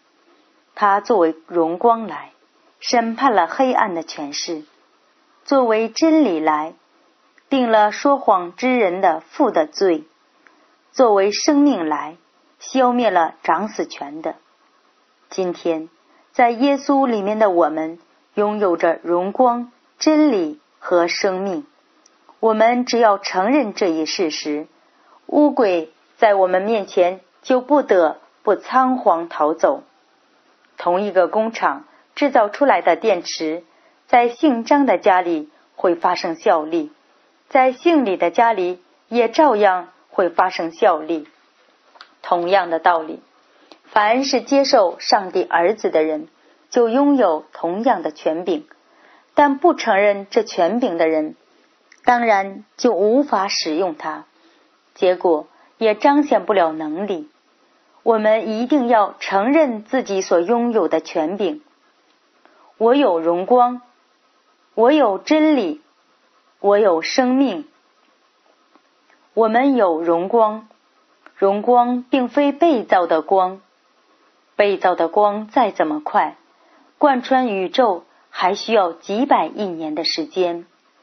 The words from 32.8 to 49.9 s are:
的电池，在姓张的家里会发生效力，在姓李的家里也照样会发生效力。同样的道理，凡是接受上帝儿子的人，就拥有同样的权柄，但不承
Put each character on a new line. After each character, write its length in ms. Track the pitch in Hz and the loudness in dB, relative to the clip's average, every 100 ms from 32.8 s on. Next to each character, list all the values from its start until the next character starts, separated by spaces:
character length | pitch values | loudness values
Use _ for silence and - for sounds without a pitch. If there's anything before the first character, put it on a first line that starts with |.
的 140 | 180 160 | 2 0
电 260 | 220 180 | 0 -2
池， 420 | 165 - 160 170 - _ _ _ _ | -4 -8 -6 -8 -12 _ _ _ _
在 220 | 247 240 | 2 2
姓 340 | 240 311 233 | 0 0 0
张 240 | 226 294 262 | 0 2 2
的 100 | 180 | 2
家 240 | 196 185 | 2 0
里 280 | 175 160 151 _ _ - | 0 -4 -6 _ _ -4
会 180 | 190 | -2
发 220 | 170 185 175 | 0 -2 -2
生 200 | 180 160 | -6 -4
效 280 | 220 170 | 0 0
力， 280 | 156 165 151 - _ _ _ _ _ | 0 -4 -6 -12 _ _ _ _ _
在 220 | 269 262 | 2 2
姓 320 | 254 339 320 | 0 0 2
李 140 | 226 180 | 2 -2
的 140 | 175 | -2
家 200 | 170 233 | 2 2
里 300 | 208 180 180 _ _ _ | 0 -4 -6 _ _ _
也 220 | 233 233 | -2 0
照 260 | 233 - 208 | 2 2 4
样 340 | 202 185 170 _ _ | 2 0 -6 _ _
会 200 | - 175 | -2 0
发 200 | 170 185 | 0 0
生 220 | - 165 | -2 -8
效 260 | 165 214 160 | 0 0 0
力。 300 | 156 165 147 _ _ _ _ _ _ _ - _ | -2 -8 -8 _ _ _ _ _ _ _ -20 _
同 260 | - 180 175 | -4 -4 2
样 220 | 196 175 | 0 0
的 80 | 160 | 0
道 220 | 180 170 | 0 0
理， 200 | 156 - _ _ _ _ _ - _ | -2 -12 _ _ _ _ _ -20 _
凡 380 | 220 208 247 | -2 0 0
是 180 | 269 247 | 0 -4
接 220 | - 277 | 0 0
受 340 | 269 254 180 170 | 2 2 2 -2
上 320 | - 214 185 | -2 -2 0
帝 120 | 180 | -4
儿 320 | - 170 175 220 | -2 0 0 -2
子 160 | 196 | -2
的 120 | 165 | -2
人， 240 | 156 151 156 _ _ _ _ | -2 -4 -10 _ _ _ _
就 180 | 247 233 | 0 0
拥 260 | 247 285 277 | 2 2 2
有 300 | 196 156 - | 2 0 -6
同 300 | - 170 190 | -10 -8 -2
样 180 | 247 202 | -2 -2
的 100 | 156 | -4
权 320 | - 170 160 | -6 -4 -4
柄， 220 | 185 156 - _ _ _ _ _ _ - | -4 -6 -8 _ _ _ _ _ _ 2
但 240 | 285 277 | 2 2
不 160 | 254 - | 0 0
承 220 | 233 | 0